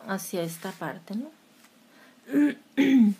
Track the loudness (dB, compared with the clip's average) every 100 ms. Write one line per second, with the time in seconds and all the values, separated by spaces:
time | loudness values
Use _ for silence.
0 | -10 -8 -6 -6 -6 -8 -12 -10 -10 -10
1 | -10 -10 -10 -16 _ _ _ _ _ _
2 | -20 _ -4 0 0 -2 _ 0 4 6
3 | 4 2